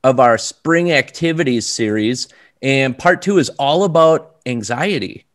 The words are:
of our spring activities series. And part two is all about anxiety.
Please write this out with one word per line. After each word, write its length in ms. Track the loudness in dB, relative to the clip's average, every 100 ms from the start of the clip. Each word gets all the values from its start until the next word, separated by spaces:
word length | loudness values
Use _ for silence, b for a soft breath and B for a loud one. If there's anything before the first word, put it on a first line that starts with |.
of 160 | 2 4
our 180 | 4 2
spring 540 | -4 -8 -2 0 2
activities 720 | 0 -2 -4 -4 0 0 -2 -4
series. 600 | -4 -2 0 -2 -4 -10 b b _
And 340 | -2 0 0 0
part 280 | 0 0
two 160 | 0 0
is 100 | 0 -2
all 280 | 0 0 0
about 500 | 4 4 2 -2 _ -8
anxiety. 800 | -8 -6 -6 -4 -4 -6 -12 _